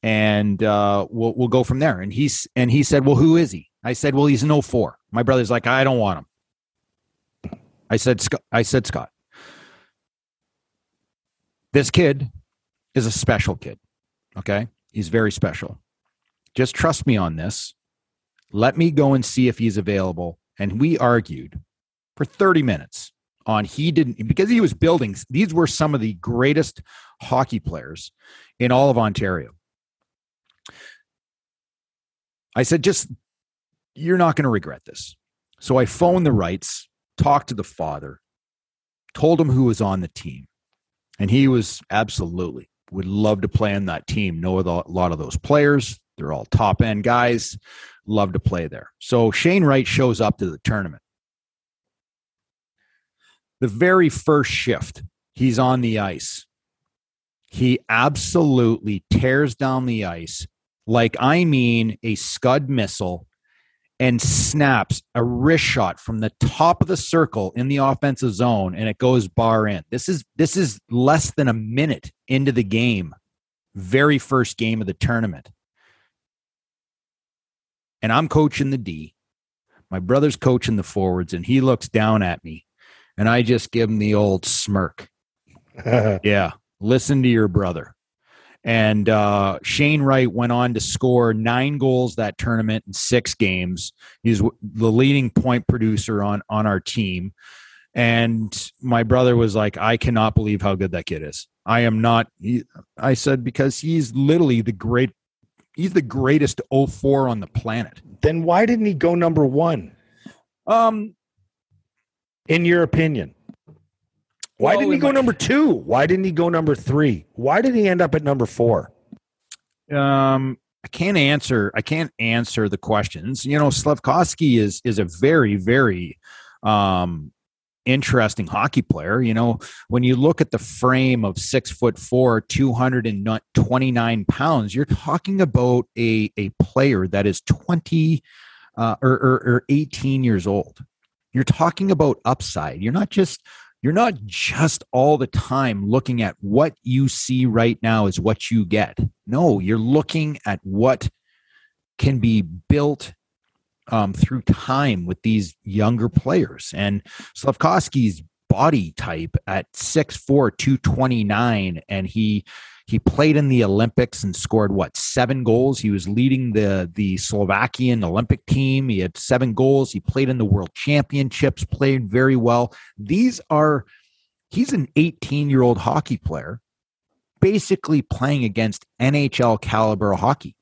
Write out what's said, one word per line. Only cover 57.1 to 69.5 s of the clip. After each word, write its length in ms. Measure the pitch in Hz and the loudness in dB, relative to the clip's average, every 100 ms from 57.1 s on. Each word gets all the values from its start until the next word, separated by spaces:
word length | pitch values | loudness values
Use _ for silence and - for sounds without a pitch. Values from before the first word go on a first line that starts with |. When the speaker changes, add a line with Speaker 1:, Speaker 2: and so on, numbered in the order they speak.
| _ _ _ _ | _ _ _ _
Speaker 1:
He 320 | - 127 127 - | -2 0 0 0
absolutely 1160 | 113 131 143 - 175 156 127 117 113 104 101 _ | 0 0 0 -2 2 2 4 2 0 -4 -8 _
tears 460 | - 131 135 147 117 | 0 2 0 0 -2
down 300 | 135 131 127 | -4 -2 -2
the 200 | 113 95 | -4 -6
ice, 400 | 85 82 - - _ _ _ - | -8 -12 -14 -14 _ _ _ 0
like, 300 | 117 117 - | 2 2 2
I 260 | 131 165 175 | 0 2 2
mean, 520 | 139 120 117 113 107 | 2 2 2 -2 -4
a 120 | 113 104 | -6 -6
Scud 540 | - - 127 135 135 | -6 -4 0 0 0
missile, 560 | 135 101 - 92 87 - _ _ _ _ _ _ _ | -2 -4 -4 -6 -8 -12 _ _ _ _ _ _ _
and 240 | 127 120 | 0 0
snaps 800 | - - - 156 143 123 95 - _ 120 | 0 0 0 0 2 2 0 -6 _ -4
a 80 | |
wrist 400 | 120 120 139 165 | -2 0 2 2
shot 380 | - 131 95 - | 2 0 -2 -4
from 180 | - 113 | -8 -6
the 120 | 110 _ | -6 _
top 400 | - - 160 175 | -4 2 2 2
of 80 | 165 | 0
the 80 | 180 | -2
circle 560 | - 165 151 113 95 117 | -2 0 0 -2 -6 -4
in 140 | 127 | -2
the 80 | 139 | 0
offensive 560 | 135 - 143 131 131 | 0 0 -2 -2 -4
zone, 420 | 95 123 110 92 87 | 0 0 2 -2 -4
and 140 | 110 | -6
it 80 | 104 | 0
goes 320 | 127 127 98 | 2 2 0
bar 380 | - 113 | 0 2